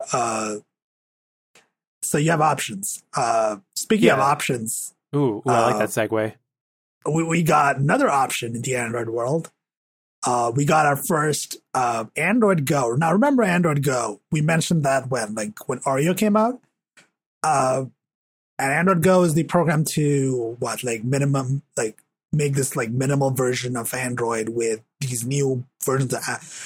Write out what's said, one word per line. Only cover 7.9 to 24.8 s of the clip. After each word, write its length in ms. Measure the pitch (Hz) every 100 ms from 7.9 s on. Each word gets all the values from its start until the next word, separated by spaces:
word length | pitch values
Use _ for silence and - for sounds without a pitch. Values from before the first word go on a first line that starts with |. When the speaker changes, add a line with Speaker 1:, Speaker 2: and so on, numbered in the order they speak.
| 247 254
Speaker 1:
option 480 | 139 135 - 117 117
in 60 |
the 140 | 127 123
Android 320 | 117 117 113
world. 420 | 117 120 160 156 _ _ _ _ _ _ _ 123
Uh, 240 | 123 120
we 100 | 123
got 220 | 143 156 151
our 100 | 143
first, 640 | - 156 151 143 - - _
uh, 320 | - 123 117 110 -
Android 480 | 165 240 214 180
Go. 300 | 131 147 120
Now, 180 | 123 165
remember 300 | 180 285 262
Android 400 | 202 175 170 147
Go? 380 | 143 127 117 104 _
We 80 | 156
mentioned 440 | 151 160 - 170
that 260 | 139 135 123
when, 240 | 127 107
like, 340 | 110 107 - -
when 120 | 127
Oreo 360 | 143 135 160 185
came 200 | 214 208
out. 240 | 226 262 _ _ _ _ _ _ _ _
Uh, 420 | 156 139 131 131 131 - _ _ _ _ _ -
and 140 | 135
Android 300 | 147 180 180
Go 200 | 180 185
is 120 | 175
the 100 | 156
program 400 | 143 175 165 156 151
to, 640 | - 147 143 135 127 117 120
what, 220 | 123 110
like, 220 | 127 110
minimum, 580 | 117 139 143 139 131 139 - -
like, 220 | 113 - _ _ _
make 220 | 151 147
this, 200 | 135 131
like, 160 | 143 113
minimal 400 | 123 131 139 135
version 460 | 127 127 123 123 123
of 160 | 113
Android 560 | 123 123 120 117 113 113
with 320 | 117 113 110